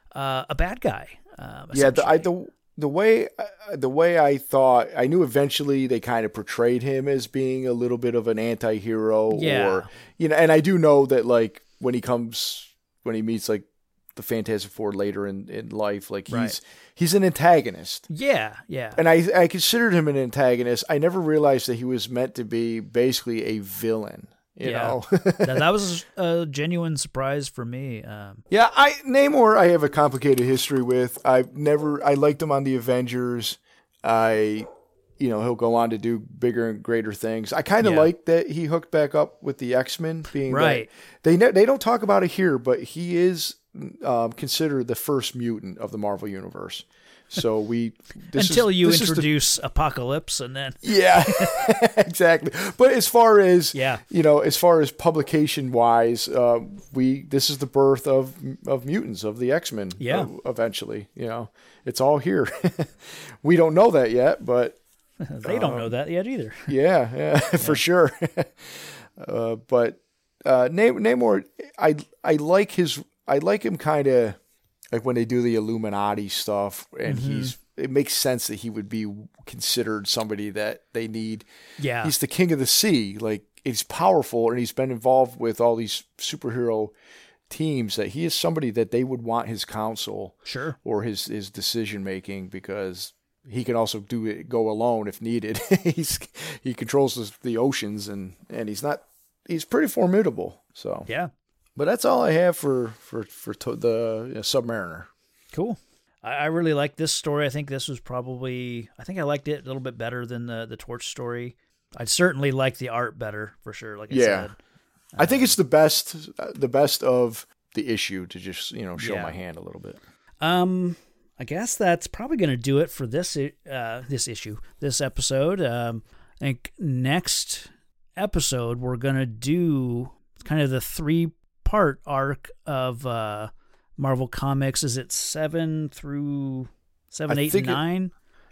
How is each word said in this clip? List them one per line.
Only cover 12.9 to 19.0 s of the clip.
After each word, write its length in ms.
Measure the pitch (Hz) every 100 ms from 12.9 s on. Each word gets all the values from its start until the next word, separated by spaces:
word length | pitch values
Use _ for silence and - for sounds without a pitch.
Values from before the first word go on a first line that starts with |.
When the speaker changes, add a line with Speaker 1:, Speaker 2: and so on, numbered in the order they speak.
| _
Speaker 2:
when 120 | 120
he 80 | 113
meets, 260 | 110 113 -
like, 140 | 107 - _ _ _ _ -
the 60 |
Fantastic 480 | 104 113 107 107 101
Four 220 | - 107
later 320 | 98 101 98 101
in, 220 | 98 101
in 180 | 110 113
life, 400 | 107 104 101 -
like, 180 | 101 -
Speaker 1:
Right. 120 | 120
Speaker 2:
he's, 160 | 113 - - - -
he's 200 | _ 170
an 80 | 196
antagonist. 840 | 190 - 170 165 120 85 87 - -
Speaker 1:
Yeah, 460 | 156 277 208 110 - -
yeah. 260 | 135 113
Speaker 2:
And 100 | -